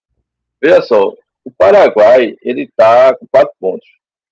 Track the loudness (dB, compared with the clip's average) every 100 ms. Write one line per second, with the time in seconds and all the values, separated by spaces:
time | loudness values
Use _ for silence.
0 | _ _ _ _ _ _ 0 0 0 -2
1 | -2 -6 _ _ -20 -2 0 2 0 2
2 | 2 2 0 -8 -12 -10 -10 -2 0 2
3 | 2 -2 -2 -2 -2 -4 -10 -10 _ _
4 | _ _ _